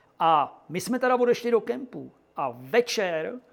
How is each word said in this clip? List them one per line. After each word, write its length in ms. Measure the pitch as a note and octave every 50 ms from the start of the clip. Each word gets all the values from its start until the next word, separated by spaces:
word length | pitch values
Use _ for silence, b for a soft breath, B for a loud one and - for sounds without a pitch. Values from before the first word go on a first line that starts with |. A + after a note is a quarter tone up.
| b b b -
A 420 | E3+ E3 D#3+ D3 C3+ - - - _ -
my 120 | D3 F3+
jsme 180 | - G3 B3 B3
teda 160 | B3+ B3 B3+
odešli 360 | B3 B3 B3 A#3+ A#3+ - A#3+
do 100 | A#3 G#3+
kempu 500 | G#3+ - A#3+ C4 C#4 B3 - D3 C3 C3 _ _ _ _ -
a 180 | - D3 C3 A#2 B2
večer, 760 | B2+ C3 E3+ A#3+ A#3+ - - A3+ G3 F3+ E3 D#3 D#3+ F#3 B3 B3+ _ _